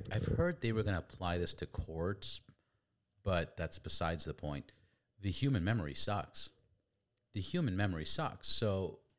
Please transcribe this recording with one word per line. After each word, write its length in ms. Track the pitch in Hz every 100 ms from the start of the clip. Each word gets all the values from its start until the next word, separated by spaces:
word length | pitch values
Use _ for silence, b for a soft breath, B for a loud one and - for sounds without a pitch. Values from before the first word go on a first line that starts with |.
| -
I've 120 | - -
heard 360 | - 175 170
they 100 | 117
were 120 | 110
gonna 160 | 104 90
apply 380 | - - 90 87
this 160 | 87 -
to 100 | 85
courts, 760 | - 82 80 87 101 - - - - _ _ _ _ _ _
but 320 | 101 87 82 -
that's 220 | 85 -
besides 480 | - - 82 85 78
the 80 |
point. 380 | 73 73 71 - b b b b -
The 80 | 98
human 340 | 87 139 117
memory 300 | 85 117 73
sucks. 560 | 67 - 101 - - - - _ _ _ _ _ _ _
The 80 | 104
human 360 | 92 180 143 92
memory 280 | 101 82 78
sucks. 420 | - 151 - -
So 520 | - 110 95 90 - _